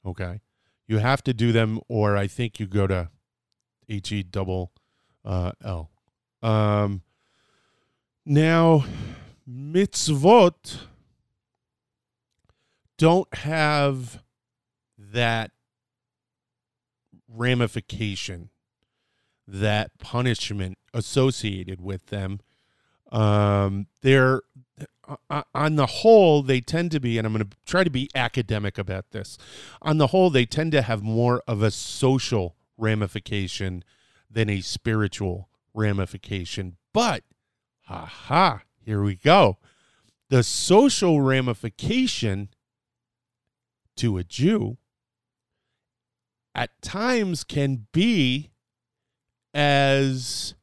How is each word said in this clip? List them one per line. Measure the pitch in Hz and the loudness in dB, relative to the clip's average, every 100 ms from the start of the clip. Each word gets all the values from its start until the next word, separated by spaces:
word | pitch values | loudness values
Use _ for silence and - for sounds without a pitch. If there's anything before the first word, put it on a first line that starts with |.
| 95 | -10
Okay? | 87 90 101 _ _ _ _ - | -8 -10 -10 _ _ _ _ -4
You | 110 | -2
have | 117 135 | 0 0
to | - | -2
do | 117 117 | 0 2
them, | 113 110 110 - | 2 0 -4 -6
or | 113 104 101 | -2 0 0
I | 101 | -2
think | - 117 - | -6 -8 -8
you | 101 | -4
go | 101 98 | -2 0
to | 92 85 _ _ _ _ _ _ _ _ | -2 -4 _ _ _ _ _ _ _ _
H | 104 92 | -10 -6
E | 104 | -8
double, | 90 98 92 92 87 _ _ _ _ _ 107 | -6 -6 -4 -4 -6 _ _ _ _ _ -6
uh, | 92 87 - | -4 -4 -6
L. | 110 87 80 _ _ _ _ _ | -10 -10 -10 _ _ _ _ _
Um, | 113 107 107 104 104 101 _ _ _ _ _ _ _ _ _ _ _ _ - | -2 0 2 2 0 -4 _ _ _ _ _ _ _ _ _ _ _ _ 0
now, | 143 160 165 165 160 135 - - - - _ - | 2 4 4 6 4 2 -8 -12 -14 -20 _ -18
mitzvot | 123 143 170 202 - 156 143 160 233 180 - - - - _ _ _ _ _ _ _ _ _ _ _ _ _ _ _ _ _ _ _ _ - | -14 -2 0 0 -2 -2 2 6 8 6 2 -18 -18 -18 _ _ _ _ _ _ _ _ _ _ _ _ _ _ _ _ _ _ _ _ 2
don't | 160 180 - - | 4 4 0 -10
have | 147 160 151 147 143 131 120 - _ _ _ _ _ _ _ _ | -6 -2 0 2 0 -4 -10 -18 _ _ _ _ _ _ _ _
that | 101 117 117 117 113 _ _ _ _ _ _ _ _ _ _ _ _ _ _ _ _ _ _ | -8 -2 0 -2 -6 _ _ _ _ _ _ _ _ _ _ _ _ _ _ _ _ _ _
ramification, | 113 120 127 117 120 - - 107 95 - 87 101 _ _ _ _ _ _ _ _ _ - | -4 -2 0 -2 -4 -12 -8 -6 -6 -10 -14 -16 _ _ _ _ _ _ _ _ _ -16
that | 98 107 104 107 _ | -4 0 0 -4 _
punishment | - 120 123 113 - 104 92 92 _ | -8 -4 -2 -2 -6 -6 -8 -10 _
associated | 117 - 135 131 123 107 95 90 92 | -8 -4 0 0 0 -8 -8 -10 -12
with | 90 95 _ | -10 -12 _
them. | 101 95 101 _ _ _ _ _ _ _ | -8 -6 -8 _ _ _ _ _ _ _
Um, | 117 107 104 104 101 98 98 101 _ | 0 2 4 4 2 0 -4 -8 _
they're, | 131 135 131 131 - 131 _ _ 139 _ - | 2 4 4 2 -6 -20 _ _ -20 _ -20
uh, | 143 _ | -20 _
uh, | 147 - - | -10 -8 -4
on | 156 151 | 0 0
the | 135 | 0
whole, | - 226 226 180 147 | 2 8 8 8 4
they | 131 131 | 2 -2
tend | 120 160 175 | 0 -4 -2
to | 156 | -2
be, | 127 113 | -2 -2
and | 110 | -2
I'm | |
gonna | 107 98 - - | -2 -4 -8 -4
try | 180 180 | 0 0
to | |
be | 127 139 | -2 -4
academic | 135 123 - 113 107 101 - | -4 -2 -4 -2 -4 -4 -6
about | 98 95 - | -8 -8 -10
this, | - - - - - - - | -14 -14 -18 -20 -20 -20 -10
on | 151 156 | -2 2
the | 139 | 4
whole, | 185 180 | 4 4
they | 131 120 | 4 2
tend | - 160 | -2 0
to | 151 | 0
have | 117 110 | 0 -4
more | 107 110 120 120 - | -2 0 2 0 -2
of | 107 | 0
a | 110 | 0
social | - - - 131 131 - 113 90 _ _ _ | -2 -12 -2 2 2 0 -4 -4 _ _ _
ramification | 110 107 101 107 - 104 95 - 95 90 - _ _ _ _ | -2 -2 -4 -8 -8 -6 -6 -6 -8 -8 -14 _ _ _ _
than | 131 120 | -4 -2
a | 98 | -2
spiritual | 90 - - 110 101 - 98 90 92 _ _ | -6 -8 -4 -2 -2 -4 -6 -6 -12 _ _
ramification. | - 107 98 92 104 - 101 87 - 92 87 _ | -2 -2 0 -4 -8 -10 -10 -8 -10 -10 -14 _
But, | 214 156 123 _ _ _ _ _ _ | -2 0 -2 _ _ _ _ _ _
ha | _ - - | _ -16 -14
ha, | - - 151 190 110 _ _ | -18 -2 2 2 0 _ _
here | - 104 | -6 -2
we | 101 92 | -2 0
go. | - 190 123 95 _ _ _ _ _ _ _ | 4 6 6 2 _ _ _ _ _ _ _
The | 127 | 2
social | 117 - - 196 277 - 185 151 | 2 -2 6 6 6 4 2 4
ramification | 135 131 127 117 113 - - 247 262 - 113 98 101 _ _ _ _ _ _ _ _ _ _ _ _ _ _ - | 4 2 0 -4 -8 -6 -2 0 0 -2 -2 -4 -6 _ _ _ _ _ _ _ _ _ _ _ _ _ _ -6
to | 120 92 | -4 -4
a | 85 | -6
Jew | - 151 214 101 120 _ _ _ _ _ _ _ _ _ _ _ _ _ _ _ _ _ | -2 0 0 -4 -10 _ _ _ _ _ _ _ _ _ _ _ _ _ _ _ _ _
at | - 120 _ | -8 -8 _
times | - 196 233 247 196 165 - | -12 -4 0 0 0 -4 -6
can | 147 139 131 107 | -2 -2 -2 -2
be | 160 220 214 131 131 151 _ _ _ _ _ _ _ _ _ _ | 0 2 4 2 0 -6 _ _ _ _ _ _ _ _ _ _
as | 147 147 139 139 139 135 131 127 - - - | 0 2 4 4 2 2 -2 -6 -8 -10 -14